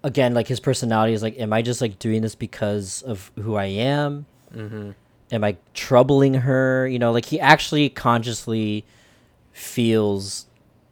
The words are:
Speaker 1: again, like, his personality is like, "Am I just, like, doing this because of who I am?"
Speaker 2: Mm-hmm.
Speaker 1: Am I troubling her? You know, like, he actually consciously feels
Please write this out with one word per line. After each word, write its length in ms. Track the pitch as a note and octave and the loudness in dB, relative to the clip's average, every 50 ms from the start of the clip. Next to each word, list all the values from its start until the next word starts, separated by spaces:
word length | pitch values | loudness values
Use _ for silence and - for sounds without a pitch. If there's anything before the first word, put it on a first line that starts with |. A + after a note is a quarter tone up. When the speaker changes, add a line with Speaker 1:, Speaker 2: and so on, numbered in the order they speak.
| - | -4
Speaker 1:
again, 300 | C#3+ A2+ C#3+ C3 B2 A#2+ | -2 0 2 2 2 2
like, 140 | A#2+ A2 | 0 0
his 120 | - C3 - | 0 -4 -2
personality 540 | - C#3+ B2+ - - A#2 A2+ A2 A2 A2 A2+ | 0 -2 -2 0 0 0 2 2 2 2 0
is 100 | G#2+ A2 | 0 -2
like, 160 | A2 A2 - | -4 -4 -4
"Am 120 | A2+ G#2+ G#2+ | -4 -2 0
I 80 | A2+ A#2 | 0 0
just, 160 | A#2+ A#2+ - | -2 -2 -2
like, 160 | B2 A2+ G2 | -4 -4 -4
doing 240 | _ - A#2 A2 A2 | _ -2 -2 0 0
this 140 | A2 A2 - | -2 -4 -4
because 680 | _ A#2+ G2+ - - A2 G#2 G#2 G#2 G2 F#2+ - - - | _ -12 -12 -6 -4 -4 -2 -2 -4 -6 -8 -10 -12 -8
of 280 | C3 A2 F#2+ F#2 - _ - | -8 -10 -10 -10 -14 _ -8
who 160 | G#2 A2 G#2+ | -6 -4 -2
I 100 | G#2 G2 | -2 -2
am?" 600 | G2 G2 G2+ A#2 C3+ C#3+ D3 D3 C#3+ C#3+ C#3+ D3 _ _ _ _ _ - | -2 -2 -2 0 0 0 0 -2 -4 -6 -8 -12 _ _ _ _ _ -14
Speaker 2:
Mm-hmm. 380 | A2+ A2 G#2 A2 G#2+ G2+ G2+ G2 _ _ _ _ _ _ _ A#2+ | -14 -12 -12 -12 -12 -12 -12 -14 _ _ _ _ _ _ _ -4
Speaker 1:
Am 100 | A2+ G#2 | -2 -2
I 140 | G#2 G2+ - _ _ _ | -2 -2 -4 _ _ _
troubling 640 | - - - C3+ B2 B2 C3 C#3+ C3+ C#3 C3+ C3+ | -14 -2 4 6 6 6 6 6 4 4 4 2
her? 520 | C3 A#2+ C#3 C3 C3 C3 C3 C3 C3 C3 | 2 0 2 2 2 2 2 0 0 -2
You 120 | C3 B2+ A#2+ | -2 -2 0
know, 120 | A#2+ A#2 | 0 2
like, 140 | A#2 A#2+ A2+ | 2 0 -2
he 140 | - D#3 D#3 | -2 -4 0
actually 500 | D3 C3+ D#3 - - - - D3+ D3 C3+ | 6 6 6 6 4 -2 0 2 2 0
consciously 960 | - - - B2 A#2 A#2 A2 A#2+ A2+ - - - A2+ A2+ A2 G#2+ G#2 G#2+ - _ _ _ _ _ _ _ _ _ _ _ _ _ | 0 0 2 2 2 2 0 -4 -8 -8 -6 -4 -2 -2 -2 -2 -2 -4 -6 _ _ _ _ _ _ _ _ _ _ _ _ _
feels 920 | _ - - - - - A#2 A2+ A2+ A2 G#2+ G#2 G2+ G2 G2 G2+ - - - _ _ _ _ _ _ _ _ _ | _ -18 -16 -8 -2 0 2 4 4 4 4 2 0 -2 -4 -8 -10 -12 -14 _ _ _ _ _ _ _ _ _